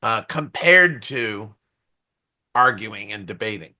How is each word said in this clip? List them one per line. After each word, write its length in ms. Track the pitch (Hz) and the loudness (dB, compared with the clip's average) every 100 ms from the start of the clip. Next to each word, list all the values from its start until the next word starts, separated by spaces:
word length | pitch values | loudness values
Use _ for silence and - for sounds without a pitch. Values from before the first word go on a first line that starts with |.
uh, 200 | 120 113 | -2 -4
compared 800 | 101 165 151 - 170 180 180 147 | -4 -8 -8 -4 6 6 6 2
to 520 | - 139 113 104 107 104 _ _ _ _ _ _ _ _ _ | -8 -6 -6 -6 -12 _ _ _ _ _ _ _ _ _ _
arguing 580 | - 123 113 110 107 104 | 2 2 2 -6 -12 -12
and 140 | 104 92 | -12 -12
debating. 480 | 90 113 104 80 _ | -8 -6 -8 -12 _